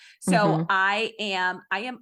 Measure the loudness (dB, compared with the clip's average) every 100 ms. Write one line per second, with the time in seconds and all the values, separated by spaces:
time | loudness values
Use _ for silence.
0 | -20 _ 0 4 4 2 0 2 2 0
1 | -2 -6 -4 -2 -2 -4 -6 -6 -6 -8